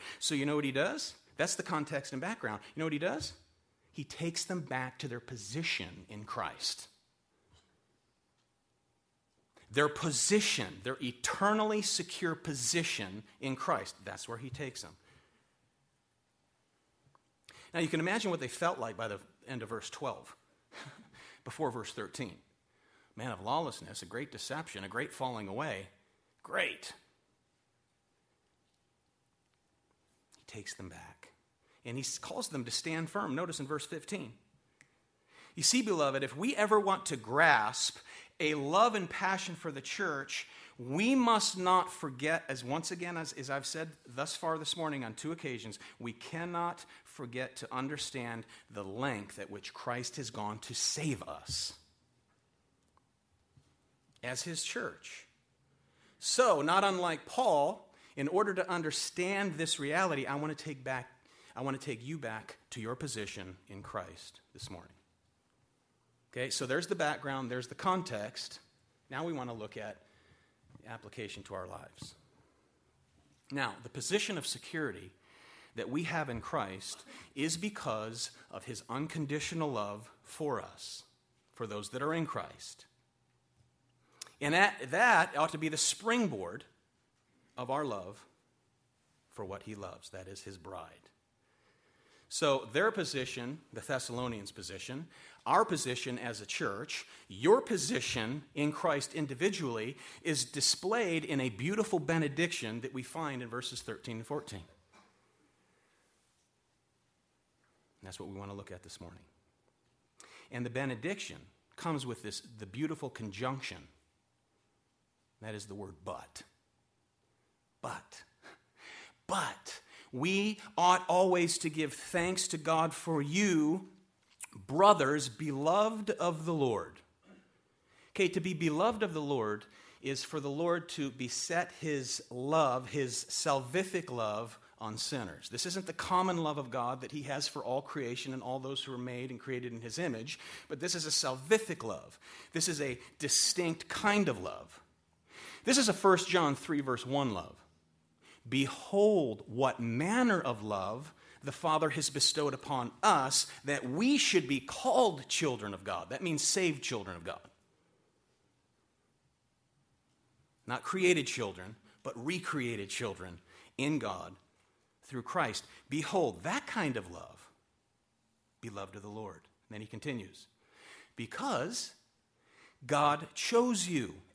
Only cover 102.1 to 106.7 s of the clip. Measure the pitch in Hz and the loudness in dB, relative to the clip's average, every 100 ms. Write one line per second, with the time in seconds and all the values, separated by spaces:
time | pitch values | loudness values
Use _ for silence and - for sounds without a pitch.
102.1 | 165 147 139 170 - 113 117 131 131 123 | 2 2 2 0 0 -4 -4 -4 -6 -6
103.1 | 160 156 131 120 117 127 123 - 110 - | -4 -4 -4 -6 -6 -6 -6 -8 -8 -6
104.1 | 113 113 147 147 98 85 - _ - - | -8 -6 -6 -6 -10 -12 -20 _ -20 -20
105.1 | _ _ _ _ _ _ _ _ _ _ | _ _ _ _ _ _ _ _ _ _
106.1 | _ _ _ _ _ _ | _ _ _ _ _ _